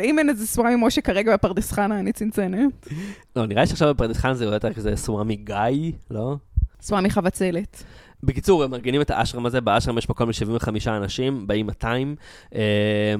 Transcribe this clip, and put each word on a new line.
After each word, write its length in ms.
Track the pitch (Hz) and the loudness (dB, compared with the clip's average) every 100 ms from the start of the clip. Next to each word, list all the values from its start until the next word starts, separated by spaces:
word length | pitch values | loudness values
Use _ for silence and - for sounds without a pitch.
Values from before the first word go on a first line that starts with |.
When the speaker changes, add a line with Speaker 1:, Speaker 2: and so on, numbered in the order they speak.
Speaker 1:
אם 160 | 226 302 | 2 2
אין 100 | 294 | 2
איזה 180 | 226 220 | 0 -2
סוואמי 280 | - 233 240 226 | 0 2 4 2
משה 140 | 302 | 2
כרגע 320 | - 190 220 | 0 2 2
בפרדס 380 | - 196 190 - | 2 2 0 -2
חנה, 280 | - 202 208 | -2 -2 0
אני 120 | 196 | -2
צנצנת. 760 | - 220 214 185 185 277 - - 147 196 196 - 127 | -2 -4 -2 -2 0 0 0 -10 -10 -10 -14 -8 -4
Speaker 2:
לא, 100 | 110 | 0
נראה 160 | 101 | 2
לי 60 | 170 | 2
שעכשיו 260 | - 151 | 4 2
בפרדס 240 | 135 117 113 | 4 0 0
חנה 160 | 131 | 0
זה 120 | 127 110 | 0 0
יותר 280 | 107 110 | 0 -2
כזה 220 | 110 107 104 | -2 -2 -2
סוואמי 400 | - 104 107 104 | -2 -2 -2 -4
גיא, 200 | 104 101 110 139 165 156 - | -6 -2 0 0 -2 -6 -8
לא? 240 | 110 120 139 - - - - | -6 -4 -6 -4 0 0 -4
Speaker 1:
סוואמי 280 | - 208 190 | -2 2 2
חבצלת. 760 | - 180 - 185 170 202 - - - - - | 2 0 0 -2 -2 -6 -12 -20 -20 -20 -4
Speaker 2:
בקיצור, 400 | 135 127 - 180 | -2 0 4 4
הם 80 | 135 | 4
מארגנים 300 | 123 120 139 | 0 0 2
את 80 | 151 | 2
האשרם 340 | - - 123 120 | 0 -2 -2 0
הזה, 160 | 127 | 0
באשרם 360 | 113 107 127 117 | 4 2 2 0
יש 120 | - | -2
מקום 200 | - 117 | 0 -2
לשבעים 260 | 110 107 117 | 0 -2 -2
וחמישה 420 | - 107 - 107 | -2 -2 -2 -2
אנשים, 500 | 98 - 131 135 101 | -2 -2 -2 -2 -2
באים 180 | 107 107 | -2 -2
מאתיים, 500 | 98 113 123 139 147 - - - - | -4 -2 -2 -2 -8 -14 -20 -10 -2
אמ, 40 | 107 104 104 104 104 | 0 2 2 2 0